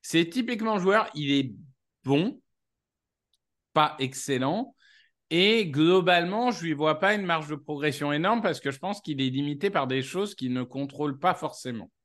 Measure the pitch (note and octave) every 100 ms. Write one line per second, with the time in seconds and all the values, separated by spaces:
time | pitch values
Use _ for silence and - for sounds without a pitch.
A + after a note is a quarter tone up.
0 | - D#3+ E3 B3 A#3 A#3 A3 G#3 F#3 G#3+
1 | - D3+ C#3+ C#3 C3 - - _ _ _
2 | B2+ C#3+ G3+ D#4 _ _ _ _ _ _
3 | _ _ _ _ _ _ _ D#3 D3+ D3
4 | C3 C3 - C3 C3 F#3+ C4 _ _ _
5 | _ _ _ E3 G3 A3+ F#3 C#3 D#3+ F#3
6 | F3 F3 F3 G#3 B3 F3+ E3 C#3+ D#3 D3+
7 | F#3+ G#3 F#3 D#3+ D3 D3 C3+ D3 D3+ C#3+
8 | D3 D3 F#3 A#3 G3+ D3+ C#3+ C3+ F#3 -
9 | - C#3 C3 C3 C#3+ C#3+ G3 E3 C3 C3
10 | C3 F3+ G3+ - C3 B2+ B2 C3+ C#3 C#3
11 | D3 C#3 F3+ E3+ D#3 - B2+ A#2 E2 _